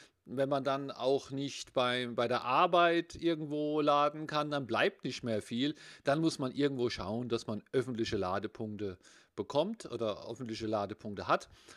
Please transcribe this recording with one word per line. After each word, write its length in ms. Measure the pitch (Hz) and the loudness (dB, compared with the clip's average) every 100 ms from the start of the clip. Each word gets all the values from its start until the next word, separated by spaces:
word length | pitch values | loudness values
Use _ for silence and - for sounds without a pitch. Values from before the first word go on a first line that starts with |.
| - _ - | -20 _ -10
Wenn 240 | 127 135 | -2 0
man 140 | 143 | 0
dann 280 | 135 139 139 | 0 -2 -4
auch 400 | - 127 139 - | -2 2 2 0
nicht 420 | 135 139 - - | -6 -6 -6 -4
bei, 320 | - 123 123 123 | 0 2 2 -2
bei 220 | 120 117 | 0 2
der 160 | 120 | 2
Arbeit 720 | - 135 180 175 170 170 170 - | 2 4 6 6 6 4 0 -4
irgendwo 640 | 165 160 151 147 151 151 | 0 0 -2 -2 0 2
laden 460 | 147 143 147 151 156 | 4 6 4 0 -4
kann, 240 | 151 151 | -2 0
dann 160 | 143 123 | -2 0
bleibt 360 | 110 160 - | 2 2 0
nicht 200 | 123 123 | -8 -6
mehr 180 | 123 107 | -2 -2
viel. 320 | - 120 143 151 - - | -2 -2 0 -2 -12 -6
Dann 180 | - 143 | 0 2
muss 160 | 160 156 | 2 0
man 160 | 131 | -4
irgendwo 380 | 123 143 135 120 | 2 0 2 -2
schauen, 360 | - 95 113 123 | 0 -4 -4 -2
dass 200 | 113 - | -2 -2
man 160 | 104 - | -8 -2
öffentliche 460 | 135 123 113 113 107 | -2 -2 -2 -2 0
Ladepunkte 840 | 92 98 104 - 110 104 104 90 - - _ - | 0 -2 -4 -8 -8 -6 -6 -8 -16 -20 _ -10
bekommt 560 | 101 143 180 226 - | -2 0 0 -4 -10
oder 380 | 120 113 95 - | -4 -4 -4 -8
öffentliche 380 | 127 123 110 110 | -10 -8 -6 -2
Ladepunkte 600 | 107 101 107 113 101 92 | -2 -2 -6 -10 -10 0
hat. 220 | 170 - - - | 0 0 -20 -20